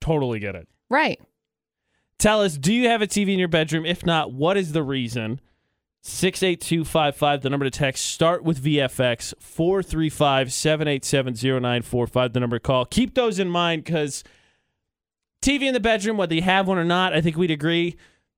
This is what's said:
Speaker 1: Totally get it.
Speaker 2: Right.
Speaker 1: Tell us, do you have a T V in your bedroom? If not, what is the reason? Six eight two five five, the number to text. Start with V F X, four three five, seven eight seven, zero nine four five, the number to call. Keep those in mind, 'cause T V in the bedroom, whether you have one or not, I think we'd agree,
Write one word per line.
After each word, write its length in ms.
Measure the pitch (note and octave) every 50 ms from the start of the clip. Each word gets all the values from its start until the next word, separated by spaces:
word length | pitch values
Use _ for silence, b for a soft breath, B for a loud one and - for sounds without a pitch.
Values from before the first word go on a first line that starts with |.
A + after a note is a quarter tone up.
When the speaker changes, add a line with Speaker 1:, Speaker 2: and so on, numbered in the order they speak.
Speaker 1:
Totally 380 | - D#3 D#3+ D3 C3+ B2 A#2 G#2+
get 160 | G#2 G2 F2+
it. 120 | F2 D#2+ - _ _ _ -
Speaker 2:
Right. 320 | A#3 D4+ D#4 A3 - - _ _ _ _ _ _ _ _ _ _ _ _ _ _ _ _ _ _ _ -
Speaker 1:
Tell 220 | - G#3 A3 G#3+
us, 160 | G3+ F#3+ D3+
do 160 | C#3 C3+ F3+
you 160 | A3+ B3 B3 A#3
have 140 | A#3 G#3+
a 40 | G#3+
T 180 | F#3+ - G#3 G3+
V 80 | F#3+ G3
in 40 | F#3
your 100 | F3+ E3+
bedroom? 360 | F3 D#3+ D#3+ D#3 D#3+ D#3+ D#3+
If 220 | E3+ F3 - -
not, 260 | F3 E3 D#3+ D3 G2+
what 240 | B2 C3+ D3 F3 G3
is 160 | G3+ F#3 D#3
the 100 | D3 E3 C#3+
reason? 560 | C3 C#3 C3 A#2+ A2+ A#2+ B2 A2 G#2+ A#2+ - _ _ _ _ _ _ _ _ _ _ _ _ -
Six 360 | - - - F3+ F#3+ F3 -
eight 180 | F#3+ F#3 E3+ -
two 240 | - - E3 E3 D3+
five 320 | - - D#3+ D3+ D3 C#3
five, 240 | - D3+ D3 C#3+ C#3
the 80 | C#3 C3+
number 160 | C#3+ C#3+ C#3
to 60 | C3+
text. 340 | - - D3 C3 - - -
Start 400 | - - - E3 E3 F3+ E3 -
with 140 | D#3+ E3 C3
V 200 | C3 D#3 D3 C#3+
F 220 | C3+ B2+ - -
X, 320 | B2+ B2 A#2 - - - - -
four 420 | - - - - E3 F3+ G3 G3
three 280 | F3 - E3 D#3+ D#3+ D3+
five, 420 | - - D3+ C#3+ C3+ C3+ C3+ B2+
seven 340 | - - - D3+ D#3 D3+ D#3
eight 160 | D3+ C#3+ C3+
seven, 320 | - - D3 C#3 B2+ B2+ A#2+
zero 240 | A2 B2 C3+ C3 B2+
nine 220 | B2 B2 A#2+ A#2+
four 260 | A2+ - B2+ A#2+ A#2+
five, 280 | A2+ - B2+ B2+ A#2+ A2+
the 60 | B2+
number 160 | B2 A#2+ A#2+
to 40 | A2+
call. 240 | - - C3 B2+ B2
Keep 300 | - - G#3+ B3+ G#3 -
those 240 | B3+ B3 A3 F3+ F#3
in 100 | F#3+ F3
mind, 380 | F3 F3 E3+ E3+ E3 D#3+ E3
'cause 360 | - E3+ D#3 D3 C#3 - - - b b b b b b b b b b b _ _ _ _ _ _ _ _ _ _ _ _
T 140 | - C4+ C#4+
V 100 | C4+ C#4
in 60 | C4+ B3+
the 60 | A#3+
bedroom, 360 | G3+ A#3 A3 G#3 G3 A3+ A3 G#3
whether 160 | F#3 D#3+ E3
you 80 | E3
have 260 | F3+ F#3 F#3 G3 F#3+ F#3
one 80 | F#3+ F3+
or 60 | E3
not, 300 | E3+ F3 F3+ F#3 F3+ -
I 60 | D#3+
think 140 | D#3+ E3+ D#3 D#3+
we'd 120 | F#3 E3
agree, 460 | D#3+ D3 D3 E3 E3+ E3+ E3+ E3+ E3 b b b b b b b b